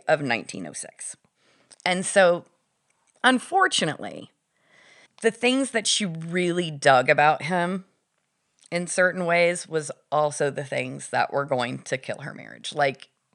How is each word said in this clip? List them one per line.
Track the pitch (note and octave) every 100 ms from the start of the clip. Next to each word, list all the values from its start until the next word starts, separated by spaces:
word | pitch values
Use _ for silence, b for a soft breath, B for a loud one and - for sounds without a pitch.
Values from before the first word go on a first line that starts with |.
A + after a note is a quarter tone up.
| -
of | D3+
nineteen | C#3 A#2 - - D#2+
oh |
six. | - - - - - _ b b b b -
And | F3 F#3
so, | F#3 G3+ F3+ F3 - _ _ _ _ _ _ _
unfortunately, | B3 B3+ - F#4 F#4 - E3 - G2+ - - _ _ b b b b b b _
the | A3+
things | A3 A#3+ C4 C4
that | A3+ G#3
she | -
really | G3+ E3 E3 F3 F3 F3 E3+
dug | D3 C#3+ C3 C3
about | D3 D3+ D3+
him | C#3+ F3+ F3 F#3+ - _ _ _ _ _ _ _ _
in | F3 F3
certain | - F3+ F3
ways | E3+ E3+ F3 F3 -
was | D#3+ D3+ - _
also | D3+ D3+ C#3+ C#3+
the | D3
things | C#3 C3+ B2+ C#3 -
that | B2 -
were | C#3
going | C#3 B2+ A#2+ C3
to | - C3
kill | - G#2+
her | C#3+
marriage. | - A1 - -
Like, | D3+ C#3+ B2+ - _ _